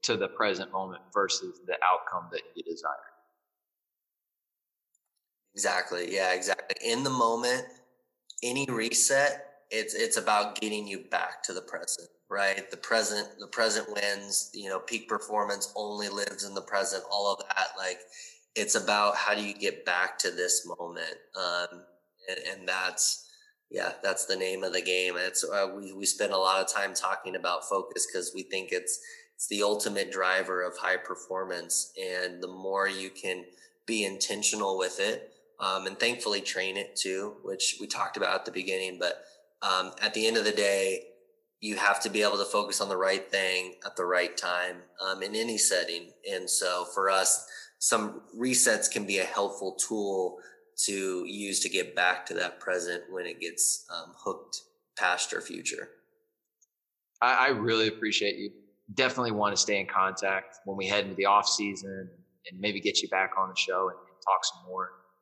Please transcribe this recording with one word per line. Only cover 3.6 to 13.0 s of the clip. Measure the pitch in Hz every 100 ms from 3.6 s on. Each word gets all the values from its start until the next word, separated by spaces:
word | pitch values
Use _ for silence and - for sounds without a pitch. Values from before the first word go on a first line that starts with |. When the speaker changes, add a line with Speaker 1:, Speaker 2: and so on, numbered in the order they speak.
| _ _ _ _ _ _ _ _ _ _ _ _ _ _ _ _ _ _ _
Speaker 2:
Exactly. | 107 98 92 92 87 87
Yeah, | 95 92
exactly. | 92 92 92 - - 117
In | 117
the | 135
moment, | 131 117 113 123 127 - - _ _ _ _ _ -
any | 120 127 135
reset, | 120 113 113 - 135 143 139 - - _
it's, | 110 110
it's | - 113 113
about | 104 104 104 -
getting | 107 107 101
you | 95 -
back | 90 87 -
to | -
the | 92
present, | - - 87 - 87 _ _
right? | 98 98 98 98
The | 95
present, | - 113